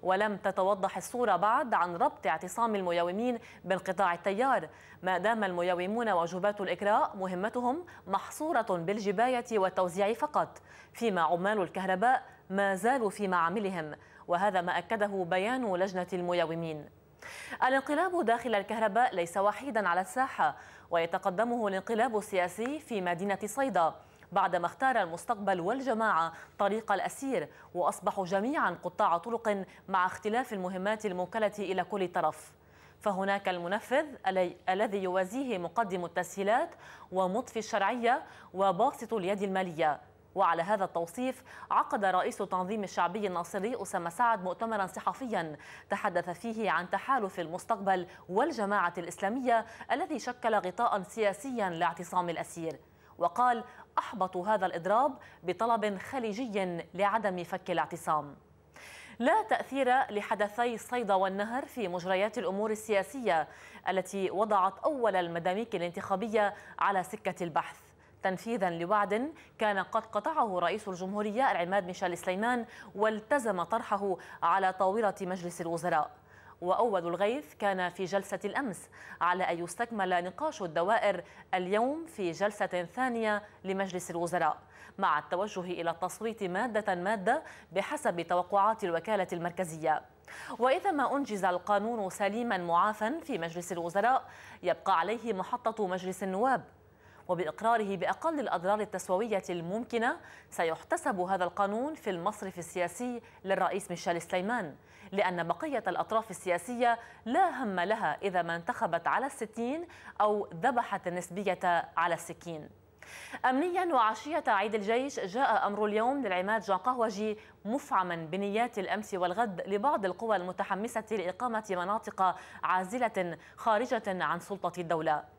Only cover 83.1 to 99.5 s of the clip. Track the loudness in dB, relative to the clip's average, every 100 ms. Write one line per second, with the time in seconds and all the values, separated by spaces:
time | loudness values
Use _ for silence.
83.1 | 0 0 0 -4 -14 -4 -2 -2 -4 -6
84.1 | -4 0 2 2 0 -10 -20 -20 -2 2
85.1 | 2 0 -2 -2 -4 -6 -2 -2 -2 -4
86.1 | -4 -6 -4 -2 -2 0 0 0 0 0
87.1 | 0 2 0 0 -18 -6 -2 -2 -2 -2
88.1 | -2 0 0 2 4 4 2 0 0 0
89.1 | 0 0 -2 -4 -2 -4 -2 2 0 0
90.1 | -20 -20 -16 -12 0 4 4 2 2 2
91.1 | 2 -2 0 2 0 2 2 2 -2 -4
92.1 | 0 -2 0 0 0 2 4 4 2 -2
93.1 | -2 -4 -4 -4 -4 -6 -4 -2 2 4
94.1 | 4 0 -18 -20 -8 -2 0 2 2 2
95.1 | -2 -2 -4 -2 -2 -2 0 -2 -2 -4
96.1 | -4 -4 0 2 2 -2 -20 -20 _ -20
97.1 | -20 -4 -2 -2 0 2 2 2 -2 -2
98.1 | 0 0 -2 0 0 0 0 0 -6 0
99.1 | 0 2 -2 -2